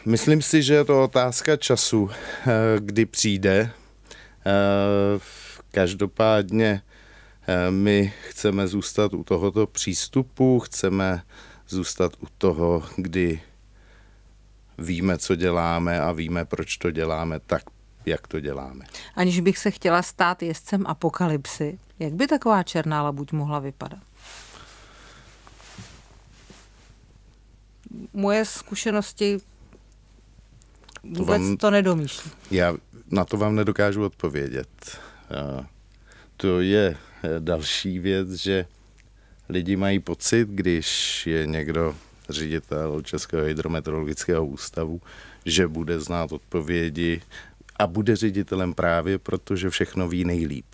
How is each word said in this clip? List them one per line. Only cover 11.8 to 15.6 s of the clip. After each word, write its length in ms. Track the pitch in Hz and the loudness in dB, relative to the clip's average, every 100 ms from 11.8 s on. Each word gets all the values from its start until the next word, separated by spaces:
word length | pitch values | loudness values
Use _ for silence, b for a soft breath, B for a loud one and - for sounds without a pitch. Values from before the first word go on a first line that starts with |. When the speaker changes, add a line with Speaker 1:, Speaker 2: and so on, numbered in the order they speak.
| 90 - 90 - | -4 0 -2 -2
Speaker 1:
u 60 | - - | -18 -2
toho, 440 | 95 78 85 85 76 - | 0 2 2 2 -2 -8
kdy 440 | 90 87 87 80 - - - - b b b b b - - - _ - | -4 0 0 -2 -8 -20 -20 -20 b b b b b -20 -20 -20 _ -10
víme, 400 | 82 87 92 87 | -4 0 0 0
co 160 | - | 0
děláme 680 | 90 90 87 | 0 2 2